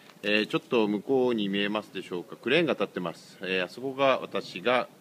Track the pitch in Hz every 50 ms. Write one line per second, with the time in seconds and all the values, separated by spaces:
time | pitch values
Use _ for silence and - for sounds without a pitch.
0 | - - - - - 104 104 107 107 - - 160 - - - 120 107 101 104 104
1 | - - 139 131 127 123 120 110 104 98 98 101 101 104 104 107 101 - - 98
2 | 87 - 92 87 85 - 82 - - 117 131 165 175 143 110 - 101 95 - 101
3 | 90 85 80 - - - - - 98 90 95 92 90 87 - - 123 139 131 131
4 | 139 135 127 - - 92 - 98 92 - - 98 87 117 127 123 110 - - -